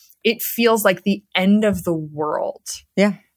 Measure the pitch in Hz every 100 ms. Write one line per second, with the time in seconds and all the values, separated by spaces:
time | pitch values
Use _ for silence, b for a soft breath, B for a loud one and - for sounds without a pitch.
0 | b _ 220 226 - - 233 226 208 180
1 | 202 202 - 180 190 208 214 190 175 165
2 | 151 151 151 - - - - - _ -
3 | 202 190 _